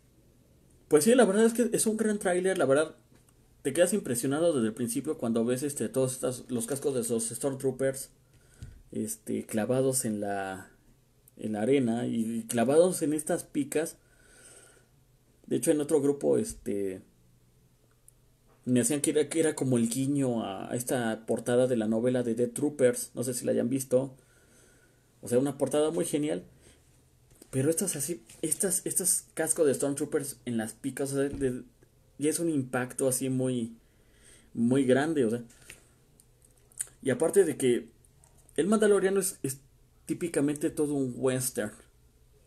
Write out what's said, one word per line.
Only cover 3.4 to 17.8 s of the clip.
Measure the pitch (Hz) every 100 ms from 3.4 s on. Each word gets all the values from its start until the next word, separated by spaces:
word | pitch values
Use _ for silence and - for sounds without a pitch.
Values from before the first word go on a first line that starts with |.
| _ _
te | 139
quedas | 139 180
impresionado | 202 - 120 135 147 170
desde | 143 110
el |
principio | 110 117 131 139 151
cuando | 117 117
ves, | 117 127
este, | 143 135 110
todos | 131 131
estas, | - 135 123 -
los | 120 113
cascos | 139 147
de | 127
esos | 113 117 -
Stormtroopers, | 120 143 131 135 127 135 135 - _ _ _ _ - - - -
este, | 113 107 - - 107 -
clavados | 107 107 127 131 131 113
en | 104
la, | 101 101 95 92 - _ _ _ _ _ _ -
en | 110
la | 107
arena | 113 143 120 117 123
y | 117 110 117 110
clavados | 120 117 160 180 175
en | 151
estas | 156 - 170
picas. | - 151 139 151 165 - _ _ - - - - - - _ _ _ _ _ _ -
De | 135
hecho, | 165
en | 151
otro | 147 156
grupo, | 139 143 147 127
este, | 113 - 113 101 98 95 - _ _ _ _ _ _ _